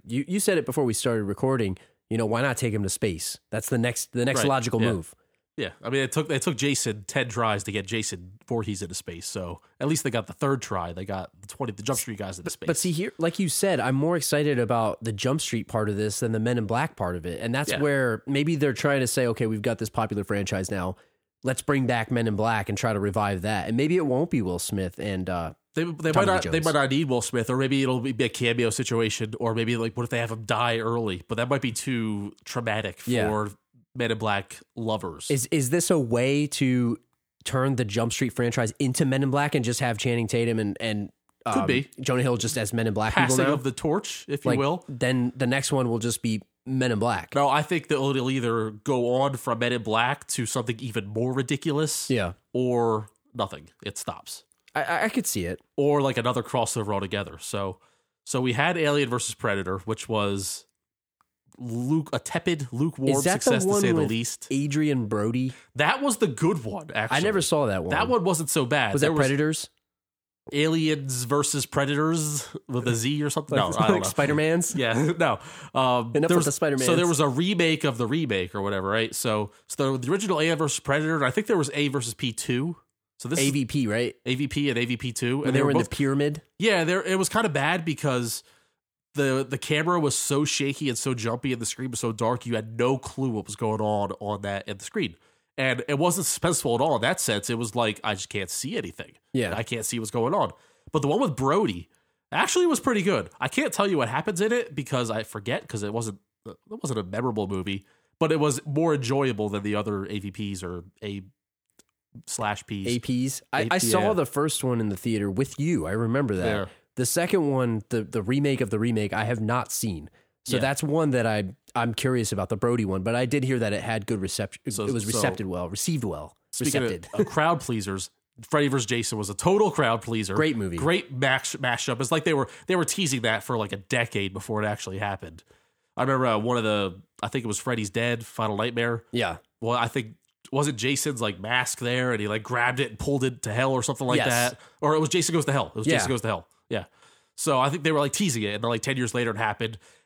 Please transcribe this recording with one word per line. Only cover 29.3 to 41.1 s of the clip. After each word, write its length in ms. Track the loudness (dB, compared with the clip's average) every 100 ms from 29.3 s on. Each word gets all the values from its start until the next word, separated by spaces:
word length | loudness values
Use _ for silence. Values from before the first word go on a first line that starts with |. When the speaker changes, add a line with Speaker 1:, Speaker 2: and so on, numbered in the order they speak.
| -2
Speaker 2:
or 140 | -2
maybe, 240 | 0 0 0
like, 180 | -2 -4
what 60 |
if 60 | -2
they 80 | -2
have 120 | -2
him 120 | -6
die 360 | -2 0 2 0
early? 420 | 0 0 -2 -4 -4
But 80 | -4
that 120 | 0
might 140 | 0
be 100 | 0
too 640 | -4 -2 -2 -2 -2 -6 -10
traumatic 560 | -8 -4 -2 -2 -4 -6 -2
Speaker 1:
Yeah. 240 | 0 2
Speaker 2:
for 220 | 0 -2 -8 _ _ _
Men 160 | -4 -2
in 80 | 0
Black 400 | 0 0 -4 -16 -16
lovers. 560 | -6 -4 -2 -4 -8 -2
Speaker 1:
Is, 180 | -2 2
is 200 | 0 2
this 200 | 0 4
a 80 | 2
way 480 | 4 2 4 2 0
to 500 | 2 2 4 2 -2 _ _ _ _
turn 320 | -4 0 2 2
the 80 |
Jump 280 | 0 0 0
Street 220 | 0 -2
franchise 400 | 0 0 2 -2 0
into 280 | 0 2 2
Men 160 | 2
in 80 | 2
Black 240 | 2 2
and 100 | 2
just 160 | 0 0
have 160 | 0 0
Channing 300 | 0 0 2
Tatum 320 | 2 2 2
and, 180 | 0 -2
and, 300 | -2 -2 -6